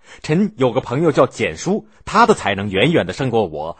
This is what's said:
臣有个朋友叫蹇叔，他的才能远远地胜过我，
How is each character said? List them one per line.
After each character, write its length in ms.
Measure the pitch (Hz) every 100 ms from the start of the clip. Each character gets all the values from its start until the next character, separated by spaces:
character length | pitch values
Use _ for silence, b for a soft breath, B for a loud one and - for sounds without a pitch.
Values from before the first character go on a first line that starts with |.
| B B
臣 300 | - 160 208 -
有 140 | 127
个 80 | 113
朋 220 | - 131
友 80 | 170
叫 160 | 151 127
蹇 300 | - 98 78
叔， 320 | - 208 b b
他 220 | - 196 233
的 80 |
才 200 | - 101
能 140 | - 104
远 240 | 92 131
远 140 | 156 90
地 80 |
胜 160 | 90 131
过 160 | 113 92
我， 320 | 76 78